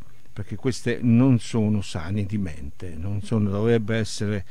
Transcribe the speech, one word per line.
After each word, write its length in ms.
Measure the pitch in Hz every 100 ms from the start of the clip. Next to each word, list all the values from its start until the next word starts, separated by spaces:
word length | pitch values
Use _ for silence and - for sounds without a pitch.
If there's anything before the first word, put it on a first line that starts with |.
| - - -
perché 240 | - 104 104
queste 440 | 135 107 123 117
non 380 | 120 117 135 120
sono 420 | - 117 107 107
sane 420 | 92 - 80 104 95
di 120 | 107
mente, 580 | 92 73 71 - 90 80
non 260 | 95 101
sono, 280 | 98 113 104
dovrebbe 480 | 101 113 117 104 113
essere, 480 | 104 - 104 104 -